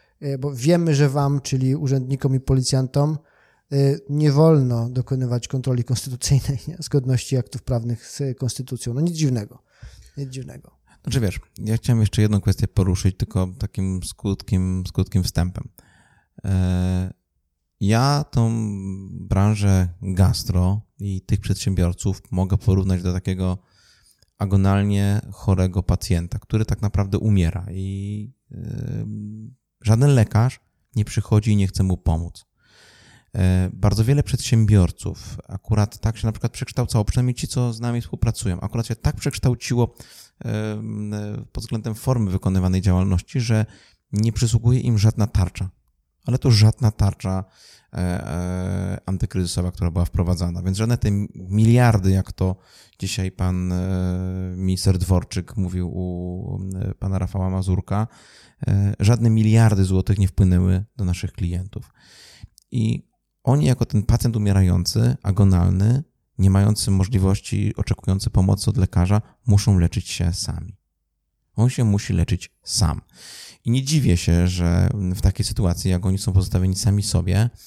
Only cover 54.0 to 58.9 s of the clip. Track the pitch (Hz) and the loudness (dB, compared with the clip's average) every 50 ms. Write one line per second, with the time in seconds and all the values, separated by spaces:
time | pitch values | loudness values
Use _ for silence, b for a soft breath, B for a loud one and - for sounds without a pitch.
54 | 92 92 90 92 92 92 92 92 92 92 90 92 95 92 92 90 - 98 92 90 | -2 -2 -2 -4 -4 -4 -6 -6 -6 -6 -6 -4 -2 -2 0 0 2 2 2 2
55 | 87 87 92 90 - - - 95 87 - - 95 95 87 90 92 90 87 - 92 | 2 2 2 2 0 -2 -6 -8 -8 -6 -6 -6 -4 -4 -2 -4 -4 -4 -4 -6
56 | 92 90 90 87 90 90 90 92 - - 95 95 95 95 95 92 101 98 - - | -6 -6 -6 -6 -8 -8 -8 -8 -8 -8 -8 -8 -8 -8 -6 -6 -6 -6 -6 -6
57 | - 98 95 92 95 95 - 98 92 92 92 92 90 95 92 85 - - 98 104 | -4 -4 -2 -2 -2 -2 -2 -2 -2 -2 0 -2 0 0 0 0 0 -2 -2 -2
58 | 110 - B B B B B B B B B B - - 101 98 101 98 | -2 -4 B B B B B B B B B B -2 0 2 2 2 2